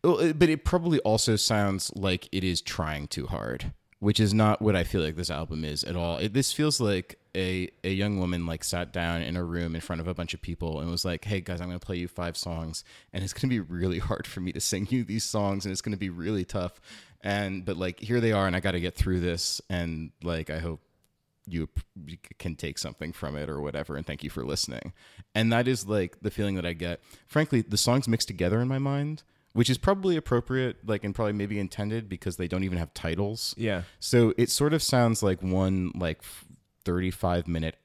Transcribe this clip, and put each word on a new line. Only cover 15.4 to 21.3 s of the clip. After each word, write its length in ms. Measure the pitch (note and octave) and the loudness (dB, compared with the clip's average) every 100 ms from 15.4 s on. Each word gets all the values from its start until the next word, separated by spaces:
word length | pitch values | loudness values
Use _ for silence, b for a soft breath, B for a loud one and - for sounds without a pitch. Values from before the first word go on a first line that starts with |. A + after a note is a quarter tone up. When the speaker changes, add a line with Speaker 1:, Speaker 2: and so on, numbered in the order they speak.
| G2+ G2 | 0 0
Speaker 1:
and 80 | G2 | -2
it's 80 | F#2+ | -4
gonna 160 | - G2 | -4 -4
be 120 | F#2+ | -4
really 360 | F2 F2 G#2+ | -4 -2 -2
tough. 340 | F2+ G2+ F2 - B B B B | -2 -4 -4 -8 B B B B
And, 440 | G2+ G2+ G2 G2 | -2 -2 -2 -4
but, 100 | F#2 | -4
like, 240 | F2 G2+ - | -2 -4 -4
here 220 | A2 B2 | 0 2
they 100 | A2+ | 4
are, 160 | G#2 F#2+ | 4 4
and 80 | |
I 60 | F2+ | 2
gotta 180 | G2 F2 | 0 0
get 160 | E2+ | -2
through 240 | - F#2 F2+ | 0 2 2
this, 400 | F2 E2 - - _ | 0 0 -2 -4 _
and, 420 | F2+ E2+ D#2+ D#2+ _ | -2 -2 -4 -8 _
like, 260 | E2+ E2 D#2 | -6 -4 -4
I 100 | D#2 | -6
hope 200 | E2 D#2 _ _ _ _ _ | -6 -8 _ _ _ _ _